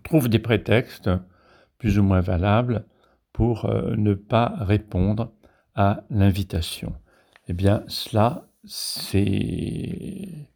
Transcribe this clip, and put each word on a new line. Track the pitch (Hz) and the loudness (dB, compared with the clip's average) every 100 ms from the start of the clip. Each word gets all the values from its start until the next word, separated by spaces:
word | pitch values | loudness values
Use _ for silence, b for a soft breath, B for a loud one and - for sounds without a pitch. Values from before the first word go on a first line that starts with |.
trouvent | - 160 123 | 0 0 2
des | 110 | 2
prétextes | 113 107 - 107 127 - - 90 b b b b b _ | 2 0 2 0 0 -6 -2 -2 b b b b b _
plus | 113 101 | 0 2
ou | |
moins | 98 95 | 4 2
valables | 90 90 98 104 123 110 - b b b _ | 2 0 2 2 2 -2 -6 b b b _
pour, | - 117 110 | -2 0 0
euh, | 107 110 - 113 | -2 -2 -2 0
ne | 104 | 2
pas | 98 - 113 117 - | 0 0 0 0 -2
répondre | 95 107 - 90 92 107 113 - b b b | 0 0 0 0 2 0 -4 -10 b b b
à | - 101 104 - | 0 2 2 -2
l'invitation. | 107 98 95 95 - 80 - - - b b b b - | 2 4 2 -2 -4 -6 -8 -10 -12 b b b b -10
Eh | |
bien, | 90 98 110 - | 0 2 2 -2
cela, | - - 110 110 175 - _ | -10 -2 2 2 0 -10 _
c'est | - - - - - 98 101 101 104 - - - - - - - 196 160 147 | -16 -10 -8 -8 -2 0 0 0 -2 -4 -6 -6 -8 -10 -10 -12 -12 -14 -18